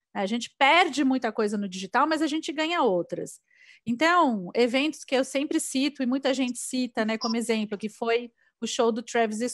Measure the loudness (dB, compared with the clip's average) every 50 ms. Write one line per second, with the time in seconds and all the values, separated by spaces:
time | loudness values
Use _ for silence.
0 | _ _ -6 -4 -4 -2 -2 -4 -6 -6 _ 4 4 6 8 6 6 4 2 0
1 | 2 2 2 2 0 -2 -2 0 0 0 0 -2 -4 -6 -6 -8 -8 -2 0 2
2 | 2 2 2 0 0 0 -2 -4 -6 -6 -4 -4 -2 -2 0 2 2 2 2 2
3 | -2 -4 -6 -10 -10 -10 -12 -18 _ _ _ _ -20 -20 -20 _ -6 -6 -2 2
4 | 2 4 4 6 4 4 2 0 -4 -4 0 2 2 2 2 0 0 0 -4 -6
5 | -8 -2 0 0 0 0 -2 -4 -2 0 -2 -2 -2 -2 -2 0 0 0 -2 -2
6 | -2 -2 -2 0 0 0 0 0 0 -2 -2 -6 -8 -6 -4 -4 -4 -4 -2 -2
7 | -2 -2 -2 -4 -4 -4 -2 -2 0 0 0 -2 -2 -4 -6 -6 -8 -8 -8 -6
8 | -2 0 0 0 0 -4 _ _ _ _ _ -8 -8 -6 0 2 2 2 2 0
9 | -4 -2 0 0 2 2 0 -2 -4 -4